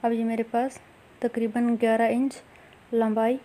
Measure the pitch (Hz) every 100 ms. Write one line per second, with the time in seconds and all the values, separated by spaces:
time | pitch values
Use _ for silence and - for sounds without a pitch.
0 | 233 233 226 226 226 233 262 - - -
1 | - - 240 233 226 226 240 233 226 226
2 | 226 233 269 - - - - - - 233
3 | 220 214 226 262